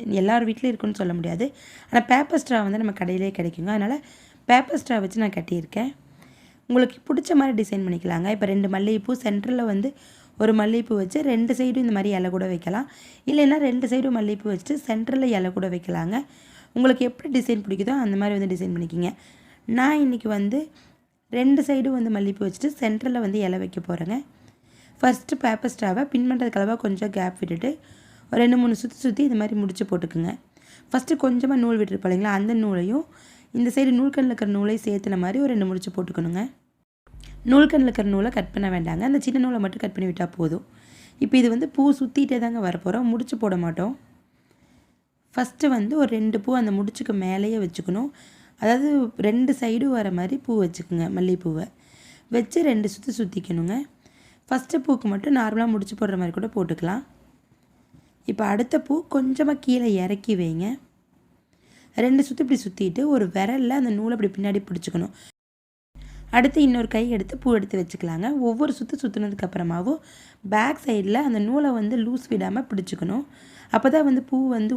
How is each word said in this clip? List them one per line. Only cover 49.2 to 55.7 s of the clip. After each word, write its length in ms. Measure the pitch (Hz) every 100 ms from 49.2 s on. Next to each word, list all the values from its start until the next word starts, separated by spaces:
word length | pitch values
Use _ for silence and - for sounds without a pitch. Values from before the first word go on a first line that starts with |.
| 208
ரெண்டு 260 | 233 262 277
சைடும் 340 | 233 226 277 240
வர 120 | 196 180
மாதிரி 180 | 185 277
பூ 80 | - 220
வச்சுக்குங்க. 460 | 175 170 - 170 165 185
மல்லிகைப்பூவை 480 | 185 180 170 156 - - _ - - - - 233
வச்சு 240 | 220 349 311
ரெண்டு 200 | 220 208
சுத்து 200 | - 269 226
சுத்திக்கணுங்க. 580 | 190 190 175 170 170 240 285 _ _ _ _ _ -
ஃபர்ஸ்ட் 280 | 262 - 320 262
பூக்கு 220 | 262 208
மட்டும் 220 | 196 294 269
நார்மலா 280 | 220 220 233